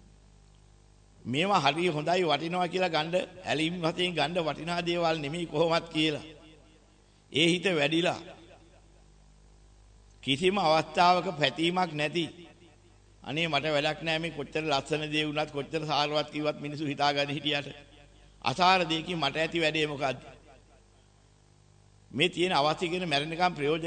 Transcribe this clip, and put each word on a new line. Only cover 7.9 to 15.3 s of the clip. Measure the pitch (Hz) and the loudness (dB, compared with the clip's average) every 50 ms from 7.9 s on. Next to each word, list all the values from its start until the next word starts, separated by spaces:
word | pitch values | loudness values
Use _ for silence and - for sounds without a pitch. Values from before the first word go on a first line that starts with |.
| 160 165 170 170 127 - - - - - - - - - - - - - - - - - - - - - - - - - - - - - - - - - - - - - - - - - - | 2 2 2 0 -2 -4 -6 -14 -18 -20 -20 -20 -20 -20 -20 -20 -20 -20 -20 -20 -20 -20 -20 -20 -20 -20 -20 -20 -20 -20 -20 -20 -20 -20 -20 -20 -20 -20 -20 -20 -20 -20 -20 -20 -20 -8 -2
කිසිම | 131 139 135 180 185 196 208 | -2 0 2 2 2 2 2
අවස්ථාවක | 180 156 156 160 151 - - 190 175 180 180 180 165 190 175 | 4 4 4 4 2 2 4 6 6 6 6 6 2 -2 -2
පැතීමක් | 143 147 135 135 - 160 170 175 185 185 170 151 | 0 0 0 0 0 0 0 2 0 0 -2 -2
නැති. | 151 147 151 147 175 160 - - - 175 - - - - - - - - - - - - - - - - | -2 -4 -2 -2 -2 -4 -4 -6 -14 -20 -20 -20 -20 -20 -20 -20 -20 -20 -20 -20 -20 -20 -20 -20 -16 -12
අනේ | - 131 156 170 165 | -8 -4 -2 -2 0
මට | 147 143 139 156 | 0 0 0 0
වැඩක් | 151 147 147 156 156 151 | 0 0 0 0 -2 -4
නෑ | 156 165 160 160 | -4 -4 -4 -4
මේ | 165 170 | -4 -6
කොච්චර | 147 147 139 - - 156 156 | -6 -8 -8 -6 -4 -4 -2
ලස්සන | 156 143 135 131 - 156 151 151 151 | 0 0 0 0 -2 -2 -2 -2 -2
දේ | 151 156 151 | -2 -2 0
වුණත් | 151 | 0